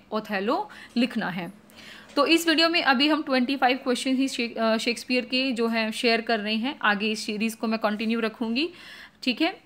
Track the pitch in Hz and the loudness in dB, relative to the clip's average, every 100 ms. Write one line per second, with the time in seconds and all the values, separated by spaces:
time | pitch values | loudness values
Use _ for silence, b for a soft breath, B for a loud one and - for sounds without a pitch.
0 | - 214 214 208 202 330 415 B B 233 | -6 -6 -2 -2 0 -2 -2 B B -2
1 | 254 226 170 180 175 - - B B B | -2 -2 -4 -6 -8 -12 -20 B B B
2 | B - - 330 330 302 330 339 285 254 | B 0 4 4 4 4 4 4 2 4
3 | 294 302 311 262 247 262 254 262 262 240 | 4 2 2 0 0 2 2 2 0 -2
4 | 269 262 269 - 233 226 226 220 240 233 | 0 0 0 -2 -4 0 0 2 0 -4
5 | - 254 247 254 269 233 226 226 220 220 | 0 -2 0 0 0 0 0 0 -2 0
6 | 240 226 226 226 208 220 247 302 214 202 | 2 2 2 -2 0 -2 -2 0 0 2
7 | 214 214 - 208 226 220 226 220 214 208 | 0 -4 -4 -2 -2 -2 -2 0 0 0
8 | 226 233 226 220 226 233 339 B B B | -2 0 -2 -2 -4 -2 -2 B B B
9 | B B - 247 330 - | B B -2 0 0 -2